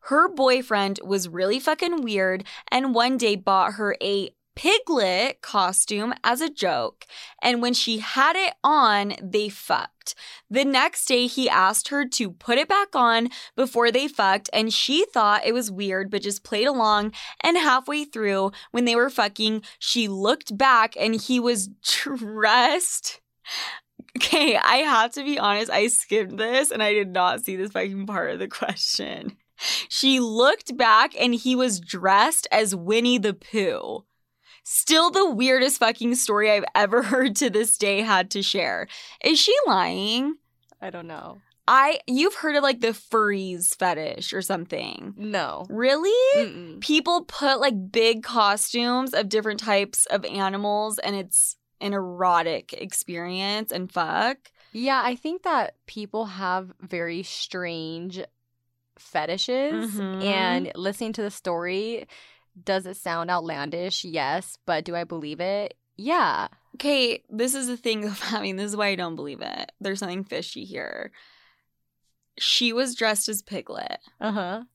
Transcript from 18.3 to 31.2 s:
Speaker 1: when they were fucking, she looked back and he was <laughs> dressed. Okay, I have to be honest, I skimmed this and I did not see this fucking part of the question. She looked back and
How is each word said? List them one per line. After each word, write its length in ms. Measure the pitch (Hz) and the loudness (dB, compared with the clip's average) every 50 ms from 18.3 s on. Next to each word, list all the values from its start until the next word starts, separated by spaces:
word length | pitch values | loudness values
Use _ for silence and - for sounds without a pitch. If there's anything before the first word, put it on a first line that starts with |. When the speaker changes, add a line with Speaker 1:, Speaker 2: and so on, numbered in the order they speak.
| 196 196 190 196 196 - - - | 2 2 0 0 -2 -6 -20 -4
Speaker 1:
when 120 | - 233 247 | -2 0 2
they 140 | 240 233 | 4 4
were 120 | 233 240 277 | 4 2 2
fucking, 520 | 254 - 214 208 202 - 220 220 220 214 - - - | 2 0 0 0 0 0 0 0 0 -2 -6 -10 -14
she 320 | _ - - - 240 226 202 | _ -4 -2 0 0 0 0
looked 480 | 196 190 196 208 220 214 - - 208 | -2 0 2 2 0 0 -2 -10 0
back 360 | 196 269 269 254 233 220 226 - - | 2 4 6 6 6 4 2 0 -2
and 160 | - 220 226 | 0 0 0
he 240 | 214 - - 254 247 | -2 0 0 0 2
was 280 | 233 240 240 202 190 | 2 2 0 0 -2
<laughs> 140 | 196 - _ | -6 -10 _
dressed. 1400 | - - - - - 285 269 247 226 208 214 214 214 214 220 247 240 302 294 359 359 - - - - - - - _ _ _ _ _ - - - - - - - _ _ _ - - _ _ | -2 -2 0 0 -2 -4 -6 -6 -8 -8 -2 2 4 6 6 6 6 6 4 2 0 -2 -4 -4 -6 -8 -10 -10 _ _ _ _ _ -10 -8 -8 -8 -8 -10 -14 _ _ _ -20 -20 _ _
Okay, 400 | 254 - - - 320 294 311 220 | -2 0 2 2 4 4 4 4
I 200 | - - - 233 | 4 4 4 4
have 360 | 269 311 302 262 226 220 240 - | 4 4 2 4 2 2 2 -2
to 100 | 285 277 | -6 -4
be 160 | 285 294 - | -2 -2 0
honest, 320 | - 202 202 208 226 - | 2 0 2 0 0 0
I 160 | - 190 208 | 2 2 2
skimmed 500 | 240 - - - - 202 220 202 185 202 | 2 2 0 0 0 -2 -2 -2 -2 -4
this 320 | 196 220 226 247 262 294 - | -6 -4 0 0 0 0 0
and 140 | - 220 214 | -2 0 0
I 100 | 208 208 | 2 2
did 200 | 208 202 185 180 | 0 0 0 0
not 320 | 190 180 180 175 208 - | 0 2 2 0 -2 -4
see 100 | - 190 | -6 -4
this 160 | 185 190 208 | -4 -6 -4
fucking 360 | 196 190 185 196 196 196 196 | -2 -4 -4 -2 -4 -6 -6
part 240 | 208 202 180 170 147 | -4 -4 -4 -2 -2
of 80 | 151 175 | -4 -4
the 100 | 190 196 | -6 -8
question. 880 | - - - - 196 - - - - - - - - - - - - _ _ _ _ - - - - - - | -6 -4 -4 -4 -2 -4 -4 -2 -2 -4 -4 -6 -10 -10 -10 -12 -12 _ _ _ _ -8 -4 -4 -4 -4 -4
She 320 | - - - 269 269 269 262 | -6 -4 2 4 4 4 4
looked 560 | 247 226 214 226 247 277 403 440 - - 247 | 2 0 2 4 4 4 4 2 -4 -12 0
back 380 | - 247 226 214 220 262 262 - | 2 6 6 8 8 6 4 2
and 160 | - | 0